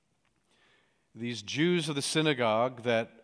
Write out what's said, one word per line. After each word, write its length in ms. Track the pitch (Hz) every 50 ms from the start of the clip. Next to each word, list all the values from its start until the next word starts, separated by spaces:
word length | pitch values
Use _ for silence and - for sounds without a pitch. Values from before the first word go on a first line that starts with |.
| _ _ _ _ _ _ _ _ _ _ _ _ _ _ _ _ _ _ _ _ _ _ _
These 260 | 110 117 120 120 104
Jews 480 | 104 104 107 139 160 180 180 175 147 160
of 60 | 143
the 80 | 139
synagogue 800 | - - - 156 156 156 139 123 120 110 107 113 123 131 127 120
that 280 | 113 123 117 113 113 - - -